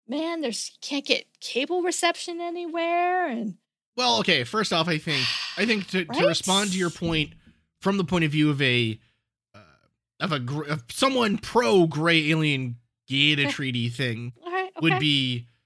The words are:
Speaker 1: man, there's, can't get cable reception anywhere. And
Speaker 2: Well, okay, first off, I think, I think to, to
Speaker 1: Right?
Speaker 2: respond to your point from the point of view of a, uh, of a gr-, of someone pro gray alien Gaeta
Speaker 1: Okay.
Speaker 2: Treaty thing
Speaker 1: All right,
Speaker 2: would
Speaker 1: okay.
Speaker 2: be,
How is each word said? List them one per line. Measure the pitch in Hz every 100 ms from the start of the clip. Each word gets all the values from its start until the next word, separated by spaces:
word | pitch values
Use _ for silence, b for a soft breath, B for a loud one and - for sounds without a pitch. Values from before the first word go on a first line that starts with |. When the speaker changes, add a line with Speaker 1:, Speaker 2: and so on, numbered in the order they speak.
| -
Speaker 1:
man, | 294 320 330
there's, | 262 220 - -
can't | - 285 285
get | - - _
cable | - 240 294 359
reception | 349 330 339 339 - 339
anywhere. | 349 349 339 339 339 349 349 370 339
And | 233 214 - _ _ _ -
Speaker 2:
Well, | 247 226
okay, | 196 156
first | 120 214 196
off, | 170 165
I | 156
think, | 170 139 120 - - -
I | 214
think | 214 180
to, | 185 165
to |
Speaker 1:
Right? | 262 -
Speaker 2:
respond | - - 196 202
to | 185
your | 175
point | - 170 160 151 - b b b _
from | 190 196
the |
point | 175 180 160
of |
view | 151 151
of | 139
a, | 135 123 113 107 _ _ _ _ _ 104
uh, | 85 67 _ _ _ _
of | 151
a | 147
gr-, | 123 143 147
of | 151 -
someone | - 269 262 220 -
pro | - 240 233 202 175
gray | 147 165 165 151
alien | 160 156 135 127 120 _ _ _
Gaeta | 135 147 147
Speaker 1:
Okay. | 139
Speaker 2:
Treaty | - 135 123 120
thing | 120 127 113 120 - 349
Speaker 1:
All |
right, | 370 381 349
Speaker 2:
would | -
Speaker 1:
okay. | 370
Speaker 2:
be, | 151 139 127 123 120 _